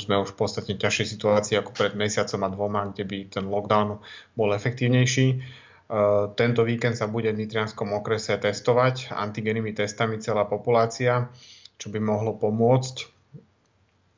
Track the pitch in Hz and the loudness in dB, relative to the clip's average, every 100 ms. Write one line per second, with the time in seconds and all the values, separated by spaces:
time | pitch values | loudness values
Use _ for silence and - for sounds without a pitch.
0 | - 98 95 - 104 - 104 95 101 - | 0 0 0 -2 -4 -4 -6 -2 0 0
1 | 107 107 107 104 104 104 - - 101 101 | -2 -2 2 2 2 0 -2 -2 -2 0
2 | 104 107 101 101 95 98 101 104 98 98 | -2 0 -2 -2 -4 -2 -2 -2 -4 -6
3 | 95 101 98 101 98 101 104 107 104 104 | -6 -8 -8 -6 -4 -2 2 2 2 -4
4 | - - - - 104 101 127 123 123 127 | -12 -20 -10 0 0 2 -2 0 2 4
5 | 127 - 131 131 - - - - - 110 | 4 4 2 0 -4 -16 -20 -20 -4 2
6 | 104 104 104 - 120 117 113 117 120 113 | 4 4 0 0 0 2 2 2 0 -2
7 | 107 113 110 107 107 110 107 - 104 104 | -2 -2 -2 -2 -2 -4 -4 -4 -4 -4
8 | 110 107 - 101 104 101 - 120 127 127 | -2 -2 -2 0 0 0 2 4 4 0
9 | - - 120 110 110 110 110 107 - - | -6 -6 -6 -4 -2 -2 -2 -2 -2 0
10 | 113 110 110 104 101 101 123 117 117 - | -2 -2 -2 0 0 -2 2 4 4 2
11 | 123 123 123 - - - - - 107 107 | 2 2 -2 -8 -20 -20 -20 -16 -8 -4
12 | 107 104 110 107 104 110 117 127 127 - | 0 0 -2 -2 0 4 6 6 2 -8
13 | - _ _ - _ _ _ _ _ _ | -14 _ _ -20 _ _ _ _ _ _
14 | _ | _